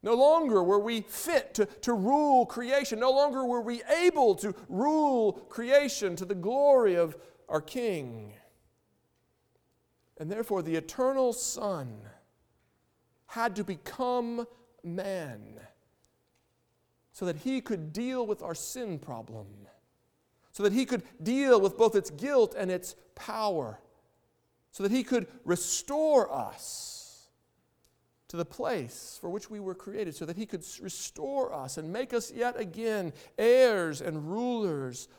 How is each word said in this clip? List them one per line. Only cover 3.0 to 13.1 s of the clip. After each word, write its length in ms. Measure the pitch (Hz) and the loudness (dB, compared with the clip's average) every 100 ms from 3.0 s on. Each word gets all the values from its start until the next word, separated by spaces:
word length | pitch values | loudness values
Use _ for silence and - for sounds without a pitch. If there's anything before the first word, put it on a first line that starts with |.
No 120 | 247 | 2
longer 320 | 269 285 262 | 4 4 2
were 160 | 254 240 | -2 -2
we 220 | 220 233 220 311 | -2 -6 0 4
able 320 | 359 311 247 185 | 4 6 4 4
to 180 | 208 185 - | 0 -6 -8
rule 680 | 180 277 311 302 254 220 - - | 0 2 4 4 4 2 0 -8
creation 680 | - 240 277 285 - 202 170 | -10 4 4 4 -2 -4 -4
to 80 | |
the 100 | 180 | -6
glory 600 | 190 175 254 285 269 226 | -4 -2 2 6 8 6
of 240 | 175 170 139 - _ - | 4 2 -2 -18 _ -4
our 100 | 156 | -4
King. 720 | 151 262 233 180 131 113 107 107 _ _ _ _ _ _ _ _ _ _ _ _ _ _ _ _ _ - | -2 -4 -4 -4 -6 -12 -14 -20 _ _ _ _ _ _ _ _ _ _ _ _ _ _ _ _ _ -14
And 120 | 156 | -10
therefore, 320 | 202 226 196 | -6 -4 -4
the 140 | 160 160 | -2 -4
eternal 560 | 160 - 254 269 254 | -4 -2 0 2 0
Son 640 | 233 - - 208 180 127 107 107 - _ _ _ _ _ _ _ _ _ | 0 -6 -4 -4 -6 -8 -12 -18 -20 _ _ _ _ _ _ _ _ _